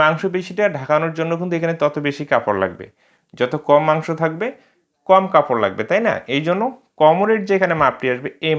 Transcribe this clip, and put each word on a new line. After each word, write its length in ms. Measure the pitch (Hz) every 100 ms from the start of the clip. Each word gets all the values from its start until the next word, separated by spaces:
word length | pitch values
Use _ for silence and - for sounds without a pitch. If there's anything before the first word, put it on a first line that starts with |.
মাংসপেশিটা 640 | 156 160 190 180 175 185 208 151
ঢাকানোর 340 | 131 151 165 160
জন্য 140 | 165 165
কিন্তু 140 | 180 170
এখানে 160 | 165 165
তত 120 | 151 151
বেশি 260 | 143 139 147
কাপড় 260 | 123 - 98
লাগবে। 240 | 95 87 92 _ _ _ _
যত 180 | - 127 151 -
কম 140 | 147 156
মাংস 180 | 156 160 160
থাকবে, 240 | 160 160 226 - _ _ _ _ -
কম 140 | 190 190
কাপড় 260 | 165 143 120
লাগবে, 180 | 104 95
তাই 160 | 107 190
না? 140 | 226 113 -
এই 80 | 135 156
জন্য 160 | 180 240 247 _ -
কোমরের 400 | 151 170 208 220 190
যে 60 | 190
এখানে 160 | 185 160
মাপটি 240 | 139 - 131
আসবে, 160 | 123 143 -
এই 60 | 160